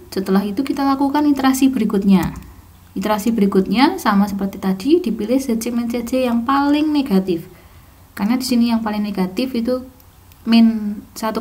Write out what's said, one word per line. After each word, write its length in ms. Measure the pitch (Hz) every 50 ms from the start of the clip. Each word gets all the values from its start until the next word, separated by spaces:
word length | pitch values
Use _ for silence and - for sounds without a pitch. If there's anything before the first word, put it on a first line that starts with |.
| -
setelah 340 | - - 196 196 196 190 202
itu 220 | 208 208 196 277 269
kita 240 | 277 311 277 277
lakukan 400 | 277 277 269 277 269 277 294 302 294
iterasi 380 | 277 269 262 262 262 - 269
berikutnya. 640 | 262 - - 220 190 208 196 196 196 190 180 - - - - - - - - - - - - - - -
Iterasi 320 | 196 196 214 214 202 - 240
berikutnya 720 | 226 214 196 196 196 190 190 - 196 233 277 330 381 -
sama 240 | - 226 202 196 202
seperti 320 | 196 - 196 196 196 -
tadi, 400 | - - 190 190 - - 277 330
dipilih 400 | 349 359 226 - - 208 220 254
Z 240 | 269 269 - 220 226
C 80 | - 240
min 160 | 240 233 240
Z 240 | 233 233 240 233 -
C 160 | 254 262 254
yang 160 | 240 233 233
paling 480 | 233 262 277 277 285 285 294 302 311 311
negatif. 560 | 294 294 269 - 196 190 190 190 170 160 - - - - - - - - - - - - - - -
Karena 240 | - 196 220 247 254
di 20 | 254 -
sini 240 | 247 233 233 240 233
yang 80 | 220
paling 240 | 226 214 214 208 208
negatif 480 | 208 196 190 185 185 - - 254 262 -
itu 320 | 233 226 247 254 254 254 - - - - - - - - - - - - 226
min 480 | 226 233 226 226 226 214 214 208 208 - - - -
satu 240 | - 226 220 220 226